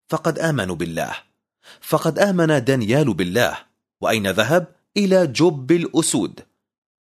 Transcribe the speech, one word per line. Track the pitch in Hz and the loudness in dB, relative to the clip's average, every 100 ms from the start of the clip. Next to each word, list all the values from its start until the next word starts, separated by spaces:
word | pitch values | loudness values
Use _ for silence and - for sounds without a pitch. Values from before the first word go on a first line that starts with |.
| - | -8
فقد | 156 170 151 | -4 -4 -2
آمنوا | 165 143 92 82 | -2 -2 -2 -4
بالله. | 85 80 69 - _ _ _ _ - - | -6 -6 -8 -10 _ _ _ _ -20 -18
فقد | - 156 165 147 | -2 -2 0 0
آمن | 202 185 160 147 | 0 2 2 2
دانيال | 120 135 104 131 147 | 2 0 2 2 2
بالله. | 85 90 104 98 - - _ _ - | 0 -2 0 0 -2 -14 _ _ -6
وأين | 90 110 98 | -2 0 0
ذهب؟ | 92 110 170 165 _ _ 202 | 0 2 0 0 _ _ -2
إلى | 196 185 170 | 2 2 2
جب | 110 170 147 127 | 2 0 0 0
الأسود. | 175 - 147 160 135 87 - - _ _ _ _ _ _ | 0 0 -2 0 0 -2 -6 -20 _ _ _ _ _ _